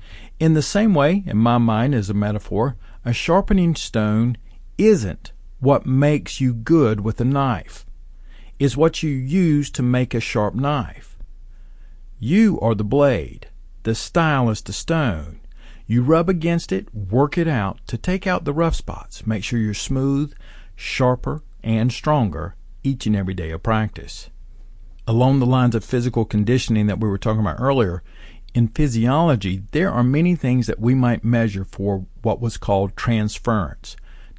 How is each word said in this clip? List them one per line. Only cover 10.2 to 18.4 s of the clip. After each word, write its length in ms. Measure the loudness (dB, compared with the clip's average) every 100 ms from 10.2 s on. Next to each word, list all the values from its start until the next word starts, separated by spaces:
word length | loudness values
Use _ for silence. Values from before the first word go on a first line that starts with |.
sharp 340 | -2 0 0
knife. 640 | 0 0 -2 -4 -10 -16 -16 -16 -16 -18 -18 -20 -18 -18 -18 -18 -8
You 400 | 0 4 4 4
are 140 | 0
the 100 | 0
blade. 640 | 2 4 4 4 -2 -12 -18 -18 -20 -8
The 120 | -4
style 540 | -4 -2 0 2 2 2
is 140 | 0
the 100 | -6
stone. 680 | -10 -2 0 0 -2 -8 -14 -18 -20 -20 -18 -2
You 80 | 0
rub 300 | 4 4 4
against 420 | 0 0 0 -2
it, 220 | -6 -4
work 420 | -10 0 2 2 2
it 100 | 0
out 400 | 0 -2 -6 -8
to 100 | -6
take 280 | -2 -2 0
out 200 | -2